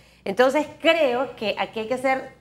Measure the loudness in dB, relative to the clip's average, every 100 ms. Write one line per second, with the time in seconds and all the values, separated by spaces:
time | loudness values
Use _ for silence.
0 | -20 _ -6 2 4 4 -2 0 2 4
1 | 2 0 -2 -4 -6 -4 -6 -6 -4 -2
2 | 0 -2 -4 -18